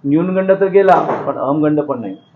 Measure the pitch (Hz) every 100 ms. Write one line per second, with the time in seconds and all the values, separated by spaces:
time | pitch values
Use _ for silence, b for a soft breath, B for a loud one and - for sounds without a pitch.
0 | 139 151 180 185 190 190 190 185 190 175
1 | - - - 139 127 147 151 151 147 127
2 | 104 98 _